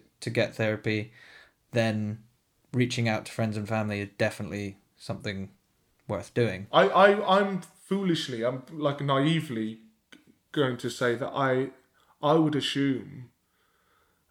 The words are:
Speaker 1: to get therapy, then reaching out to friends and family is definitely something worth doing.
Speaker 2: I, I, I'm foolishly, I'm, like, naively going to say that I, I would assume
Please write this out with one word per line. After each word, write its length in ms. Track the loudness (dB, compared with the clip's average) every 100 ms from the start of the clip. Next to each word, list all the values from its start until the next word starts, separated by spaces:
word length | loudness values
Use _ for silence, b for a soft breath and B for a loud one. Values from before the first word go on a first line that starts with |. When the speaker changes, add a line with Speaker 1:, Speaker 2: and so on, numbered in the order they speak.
| _ _
Speaker 1:
to 100 | -4
get 260 | 0 0 0
therapy, 560 | -2 0 -2 -2 -4 B B B B B _
then 480 | -2 0 0 -4 -6 -14 _ _ _ _
reaching 380 | -2 0 0 0
out 160 | 0 -4
to 60 |
friends 260 | -4 -2 -2
and 100 | -4
family 340 | -2 -2 -4
is 80 | -6 -2
definitely 580 | -2 -2 -8 -6 -8 -10 _ _
something 540 | -10 -8 -6 -8 -10 -14 _ _ _ _ -6
worth 260 | -6 -4 0
doing. 320 | 0 -2 0
Speaker 2:
I, 160 | 4 6
I, 520 | 8 6 6 4 4
I'm 220 | 2 -2
foolishly, 840 | -8 _ -6 -2 0 0 -2 -2 -2
I'm, 180 | -2 -8
like, 300 | -4 -4 -2
naively 800 | 0 2 4 2 -2 -4 -6 -8 -18 _ _ -20 _ _ _
going 260 | 0 0 0
to 120 | -6
say 260 | 0 0 0
that 160 | -4
I, 360 | -2 2 2 -2 -8 b b b b
I 120 | 4
would 220 | 4 4 2
assume 760 | -2 0 0 -2 -6 -16 -20 _ _ _ _ _ _ _ _ _ _